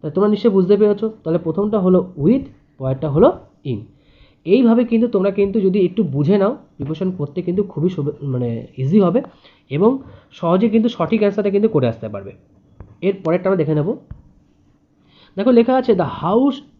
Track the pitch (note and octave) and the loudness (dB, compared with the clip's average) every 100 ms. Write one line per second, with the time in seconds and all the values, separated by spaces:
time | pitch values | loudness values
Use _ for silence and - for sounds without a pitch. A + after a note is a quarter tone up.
0 | D#3 E3 G#3 G#3 A#3 F#3+ F3+ G3+ G#3 G#3 | -6 0 0 2 2 2 2 4 4 2
1 | A3 A3 - E3+ E3 D#3+ G#3 G#3 F#3 F#3 | -4 -6 -4 -4 -2 -4 -2 0 4 2
2 | - - D3 C4 C4+ - _ _ C3 C3+ | 2 -2 2 2 -2 -18 _ _ -6 -4
3 | D#3 C#3+ A#3+ C4+ - _ C#3+ A2 - _ | -2 4 2 2 -12 _ -10 -10 -10 _
4 | _ _ - _ - G#3 A#3 A3+ A#3+ A3+ | _ _ -20 _ 0 2 4 2 2 0
5 | A#3 G#3+ G3 G3 G3+ G#3+ F#3+ G3 F3+ F#3 | 0 0 -2 0 0 0 0 0 0 0
6 | F#3 C3+ D3 G3+ F#3+ C#4 - _ C#3 D#3 | -2 0 0 2 0 -4 -14 _ -10 -6
7 | F#3+ F#3 D3 - F3 F#3 G3 - E3+ F3+ | -6 -6 -8 -6 -4 -4 -4 -2 -4 -2
8 | C#3+ - C#3+ B2 A#2+ A#2 A#2 - C3 G#3 | -6 -6 -6 -4 -4 -6 -10 -6 0 2
9 | F#3 G3+ C#4 _ - _ _ C#3 G#3 C4+ | 4 0 -4 _ -20 _ _ 0 2 0
10 | - - _ - E3+ F3+ A3+ A3 A3+ - | -8 -20 _ -8 0 2 2 2 0 -2
11 | E3 A3 G#3 G3 G3+ G3+ A3 D#3 B2 A2 | -2 0 0 0 -2 0 0 0 -2 -4
12 | A2 G#2 G2 - _ _ _ _ - - | -10 -12 -14 -20 _ _ _ _ -20 -6
13 | F3+ F#3+ - F3+ F#3 F#3+ D3+ D3+ D3+ C4+ | -4 -4 -2 -2 0 -2 0 -2 -2 -6
14 | _ - - _ _ _ _ _ _ _ | _ -20 -20 _ _ _ _ _ _ _
15 | _ _ _ - G#3+ A#3+ A#3 C4 B3+ G3 | _ _ _ -2 4 4 4 2 2 0
16 | D3+ - D#3+ G#3+ C#4 - - _ | 0 -4 -2 2 2 0 -12 _